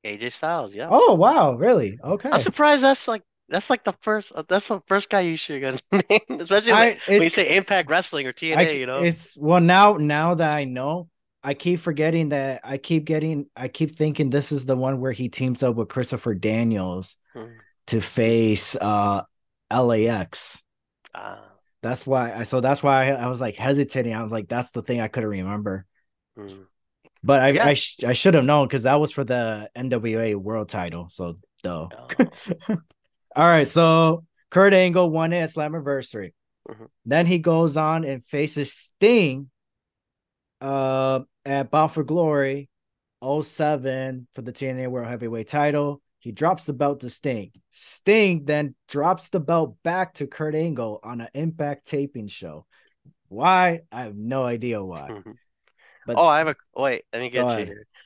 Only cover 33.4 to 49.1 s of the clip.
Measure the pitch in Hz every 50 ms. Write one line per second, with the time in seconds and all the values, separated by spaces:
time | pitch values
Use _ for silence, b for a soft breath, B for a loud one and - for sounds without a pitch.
33.4 | 160 170 170 160 143 - - 165 165 165 160 165 165 160 165 165 165 _ _ _
34.4 | _ _ - 180 196 202 196 185 185 180 170 185 180 165 156 160 160 165 175 175
35.4 | 165 160 - 160 151 151 156 165 139 143 139 135 120 - - 107 95 82 _ _
36.4 | _ _ _ _ _ - - - 113 - _ _ _ 113 139 165 175 170 185 170
37.4 | 160 170 165 160 170 160 139 156 156 156 160 165 160 139 135 123 _ _ - 143
38.4 | 151 143 - 147 139 - - - - - _ _ 196 220 247 226 180 143 131 139
39.4 | 139 131 _ _ _ _ _ _ _ _ _ _ _ _ _ _ _ _ _ _
40.4 | _ _ _ _ 139 139 139 139 135 131 131 131 131 131 135 131 135 _ _ _
41.4 | _ 143 139 139 135 127 - 156 156 156 - 160 147 156 156 175 165 156 151 143
42.4 | 139 135 135 143 143 _ _ _ _ _ _ _ _ _ _ _ 123 131 143 156
43.4 | 147 - - - 151 151 151 139 127 135 131 131 131 135 131 127 123 _ _ 131
44.4 | 113 123 - - 135 131 127 127 131 127 123 127 117 113 123 113 120 113 117 113
45.4 | 110 - - 147 147 147 147 147 143 143 143 143 _ _ _ _ _ 120 107 -
46.4 | 147 170 170 165 - - 139 123 143 143 143 143 - 120 - - - 143 123 110
47.4 | 95 - _ _ _ _ _ - - - - - _ 196 208 226 208 190 175 160
48.4 | 139 143 151 147 147 135 - _ _ _ - 143 147 175